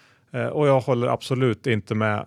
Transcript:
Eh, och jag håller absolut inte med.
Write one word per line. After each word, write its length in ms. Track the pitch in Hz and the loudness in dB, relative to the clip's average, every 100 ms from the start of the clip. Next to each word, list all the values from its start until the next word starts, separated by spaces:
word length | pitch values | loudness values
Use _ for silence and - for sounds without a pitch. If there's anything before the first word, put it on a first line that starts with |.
| _ _ _ | _ _ _
Eh, 160 | 127 117 | -6 -4
och 200 | 156 143 | 0 4
jag 120 | 135 | 4
håller 260 | 127 120 123 | 2 0 0
absolut 600 | 120 - 127 127 104 135 | -2 -2 0 0 0 -2
inte 280 | 107 - | -2 -2
med. 320 | 107 110 104 | -2 0 -2